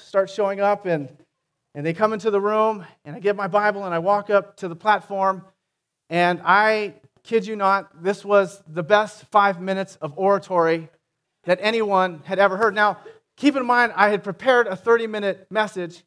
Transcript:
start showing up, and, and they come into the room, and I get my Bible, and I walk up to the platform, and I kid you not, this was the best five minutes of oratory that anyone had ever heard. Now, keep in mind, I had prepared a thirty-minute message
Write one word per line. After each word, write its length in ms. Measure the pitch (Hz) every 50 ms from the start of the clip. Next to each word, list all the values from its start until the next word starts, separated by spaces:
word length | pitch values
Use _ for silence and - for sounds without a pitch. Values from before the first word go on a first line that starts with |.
| -
start 220 | - - 196 190 185
showing 320 | 190 214 202 196 196 196
up, 240 | 202 202 208 202 202
and, 240 | 185 170 151 139 135 - _ _ _ _ _ _ _ _ _ _ _ -
and 100 | 147 143
they 100 | 165 170
come 180 | 170 214 214
into 180 | 220 208 175 226
the 100 | 202 202
room, 440 | 196 208 214 214 220 220 220 208 170 - - _ -
and 100 | 147 143
I 20 | -
get 160 | 165 202 202
my 120 | 196 202
Bible, 400 | 190 170 202 208 208 202 202 196
and 80 | 185 170
I 40 | 165
walk 300 | 165 190 202 208 202 208
up 300 | 208 196 196 - - -
to 100 | 202 180
the 80 | 165
platform, 680 | 165 - 214 208 196 - - 202 190 190 190 190 185 - _ _ _ _ _ _ _ _ _ _ _ _ -
and 320 | 160 175 175 175 180 170 -
I 520 | - 185 202 214 220 220 214 208 196 147 _ _ _ _ _
kid 240 | _ - 233 226 185
you 100 | 214 220
not, 460 | 208 196 190 196 196 - - _ 165
this 240 | 165 190 202 196 -
was 360 | 202 202 202 196 175 - - _ -
the 140 | 156 175
best 420 | 170 143 208 208 214 208 - - - _
five 260 | - 208 202 202 190 170
minutes 380 | 185 190 190 190 190 190 - -
of 100 | 160 151 143
oratory 760 | - 190 196 202 190 196 - 185 175 165 165 165 165 160 147 _ _ _ _ _ _ _ _ _ _ -
that 140 | 170 180 180
anyone 580 | 190 214 233 226 220 202 196 185 185 180 170 151 143
had 140 | 160 196 185
ever 200 | 202 196 190 190
heard. 160 | 226 220 190
Now, 240 | 214 208 208 202 - - - - _ _ _ _ -
keep 180 | 254 285 269
in 80 | 277 247
mind, 300 | 240 247 240 240 226 -
I 140 | 180 202 208
had 120 | 208 196
prepared 440 | - 202 180 - - 262 254 240 233
a 100 | 202 185
thirty-minute 680 | 180 - 233 233 233 226 220 214 214 208 196 185 196 - -
message 560 | 185 214 214 208 - 185 175 165 170 - _